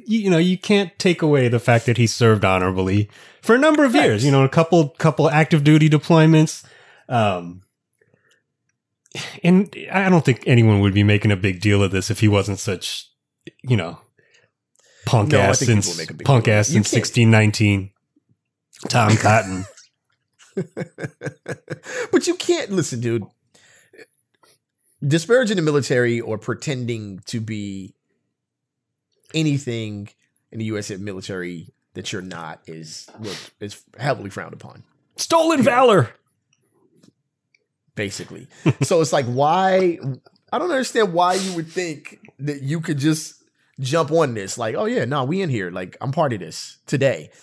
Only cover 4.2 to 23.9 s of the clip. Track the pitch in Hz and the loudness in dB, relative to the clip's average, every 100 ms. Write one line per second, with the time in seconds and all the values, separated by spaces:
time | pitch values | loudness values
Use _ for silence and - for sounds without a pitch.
4.2 | 143 139 135 165 165 170 147 - 160 - | 2 4 4 2 2 4 2 0 -2 2
5.2 | 151 151 156 160 147 156 156 151 - 165 | 2 2 2 2 6 6 6 2 4 6
6.2 | 156 160 156 - - - - _ - 120 | 6 6 4 -2 -16 -20 -20 _ -4 0
7.2 | 104 90 87 92 _ _ _ _ _ _ | 0 -2 -8 -16 _ _ _ _ _ _
8.2 | _ _ _ _ _ _ _ _ _ - | _ _ _ _ _ _ _ _ _ -14
9.2 | - - 170 185 208 - - 190 190 175 | -14 -4 2 4 2 -6 -6 -2 2 2
10.2 | 135 120 - 120 113 101 101 101 104 104 | 2 0 2 4 6 6 4 4 4 4
11.2 | 104 95 98 90 104 101 98 95 - 95 | 2 0 -2 -2 0 2 2 -2 -4 0
12.2 | 107 101 98 92 - 90 - - - _ | 2 2 0 -6 -6 -8 -8 -12 -14 _
13.2 | _ _ - _ 123 110 82 - _ _ | _ _ -20 _ -2 -2 -2 -10 _ _
14.2 | _ _ _ _ _ _ _ _ - 120 | _ _ _ _ _ _ _ _ -2 0
15.2 | 104 107 98 95 113 104 90 82 80 78 | 2 2 2 2 2 2 0 -6 -10 -6
16.2 | 135 127 113 107 107 131 101 117 - 127 | 2 2 4 2 2 0 2 0 0 2
17.2 | 113 110 107 104 104 98 98 _ _ _ | 6 6 4 2 2 0 -4 _ _ _
18.2 | _ _ _ _ _ - - 123 107 107 | _ _ _ _ _ -14 -4 0 2 2
19.2 | 107 110 95 92 92 - _ _ _ _ | 4 2 2 -6 -10 -16 _ _ _ _
20.2 | _ _ _ - - - 170 - 175 - | _ _ _ -10 -10 -10 -14 -12 -14 -12
21.2 | 131 - - - - - - 508 466 349 | -14 -14 -16 -16 -14 -18 -12 -10 -2 -2
22.2 | 349 349 - 339 202 190 - 120 117 117 | -2 -6 -4 -4 -4 -6 -4 -4 -4 -4
23.2 | 95 _ _ _ _ _ _ | -8 _ _ _ _ _ _